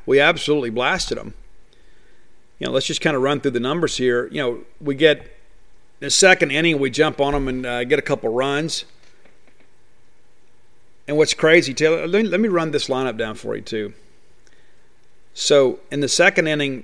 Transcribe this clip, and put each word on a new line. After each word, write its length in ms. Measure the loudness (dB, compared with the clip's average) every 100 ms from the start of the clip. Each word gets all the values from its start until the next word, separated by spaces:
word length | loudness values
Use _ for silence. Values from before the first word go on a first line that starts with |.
| 2
We 120 | 4
absolutely 520 | 4 2 0 0 0
blasted 480 | -2 0 -2 -4 -6
'em. 160 | -10 -16 -18 -18 -20 -20 -20 -20 -20 -20 -20 -20 -20 -10
You 80 | -2
know, 80 |
let's 140 | -2 -2
just 120 | -2
kinda 200 | 0 0
run 200 | 0 0
through 120 | 0
the 80 | -2
numbers 380 | -2 -2 -2 0
here. 300 | 0 0 -2
You 100 | -4
know, 180 | -4 -6 -10 -10
we 140 | -6 2
get 420 | 4 2 -4 -20 -20 -20 -20 -20 -20 -10
the 100 | -2
second 400 | 4 6 6 2
inning, 300 | 0 0 2
we 100 | 0
jump 320 | 2 0 2
on 140 | 0 0
'em 120 | -2
and, 160 | -4
uh, 200 | -4 -4
get 160 | 0 0
a 20 |
couple 320 | 0 -2 -2
runs. 520 | 0 0 0 -2 -6 -10 -18 -20 -20 -20 -20 -20 -20 -20 -20 -20 -20 -20 -20 -20 -20 -20 -20 -20 -20 -20 -16 -4
And 80 | 2
what's 200 | 2 4
crazy, 400 | 6 6 4 2
Taylor, 320 | 2 2 0
let 160 | 0
me, 40 | 2
let 120 | 2
me 80 | 2
run 240 | 2 0
this 160 | -2 -2
lineup 300 | -2 -2 -2
down 180 | -6 -6
for 200 | -8 -8
you, 60 |
too. 320 | -6 -6 -6 -10 -20 -20 -20 -20 -20 -20 -20 -20 -20 -20 -20 -20 -16 -6
So, 440 | 2 4 4 0 -8
in 80 | -4
the 100 | -2
second 380 | 2 2 2 0
inning, 340 | 0 -2 -4